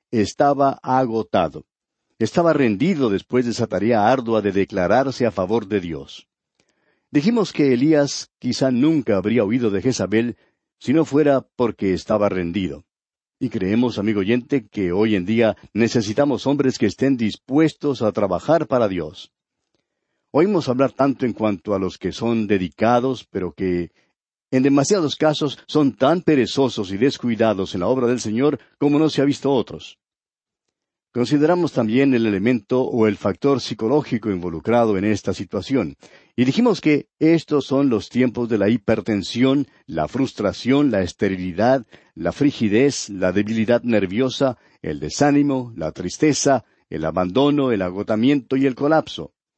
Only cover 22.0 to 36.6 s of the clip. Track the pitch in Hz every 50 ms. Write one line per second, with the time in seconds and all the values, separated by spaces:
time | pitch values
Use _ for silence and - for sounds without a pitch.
22 | - 92 80 - 113 117 120 113 107 98 107 95 92 87 - - 110 113 120 120
23 | 120 135 131 113 - _ _ 101 90 87 - - 98 92 90 87 87 82 _ _
24 | _ _ _ _ _ _ _ _ _ _ - 131 131 139 139 143 139 - 208 196
25 | 160 139 - - 156 156 151 - 156 139 127 - - - - 151 151 135 107 -
26 | 131 139 165 180 - - 156 135 117 98 - 139 139 123 - - 104 92 98 98
27 | 120 139 131 - - 120 113 104 113 113 104 95 95 87 - 95 87 101 127 131
28 | 123 117 127 120 - 113 104 113 135 151 143 - - _ _ _ 143 143 147 147
29 | 160 156 - - 135 143 139 - - 135 139 123 98 - - 76 - - - _
30 | _ _ _ _ _ _ _ _ _ _ _ _ _ _ _ _ _ _ _ _
31 | _ _ _ 117 123 107 147 147 147 156 180 175 170 139 - 131 120 107 110 131
32 | 139 139 131 120 113 110 101 95 95 123 131 117 - _ 127 127 131 - - 120
33 | 110 107 104 - - 104 92 - - 143 139 123 - - 127 107 113 110 131 151
34 | 139 - 131 110 - 113 98 90 87 90 82 80 76 110 117 120 120 110 104 92
35 | 98 107 107 98 - - 92 - 104 - - 104 92 - 135 131 101 76 69 _
36 | - - - - _ _ _ - 123 127 139 -